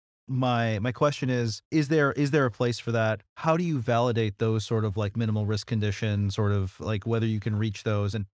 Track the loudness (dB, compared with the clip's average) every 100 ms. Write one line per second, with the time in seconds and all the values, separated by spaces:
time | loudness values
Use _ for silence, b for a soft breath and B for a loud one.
0 | _ _ -6 -2 0 2 0 0 -2 2
1 | 0 2 -2 0 0 -4 -2 0 2 2
2 | 2 2 2 2 2 0 0 0 -2 0
3 | 0 -2 _ -4 0 0 0 -2 0 2
4 | 2 2 -2 0 0 0 0 -2 0 -2
5 | -4 -2 -2 0 0 -2 -2 0 0 0
6 | -2 0 0 2 2 2 -2 -6 -4 -4
7 | 0 0 0 -2 -2 -2 -2 -2 -2 0
8 | 0 -2 -6